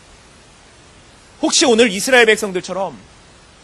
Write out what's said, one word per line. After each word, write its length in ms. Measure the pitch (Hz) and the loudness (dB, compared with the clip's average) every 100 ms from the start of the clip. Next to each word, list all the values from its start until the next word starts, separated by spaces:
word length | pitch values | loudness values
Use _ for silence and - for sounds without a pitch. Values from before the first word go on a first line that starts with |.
| - - - - - - - - - - - - - - | -20 -20 -20 -20 -20 -20 -20 -20 -20 -20 -20 -20 -20 -8
혹시 240 | 311 - 302 | -4 0 2
오늘 240 | 220 240 | 2 2
이스라엘 340 | 185 - 254 233 | 0 0 2 4
백성들처럼 680 | 208 208 180 170 180 185 110 - - - - - - | 2 -2 -8 -8 -8 -8 -12 -20 -20 -20 -20 -20 -20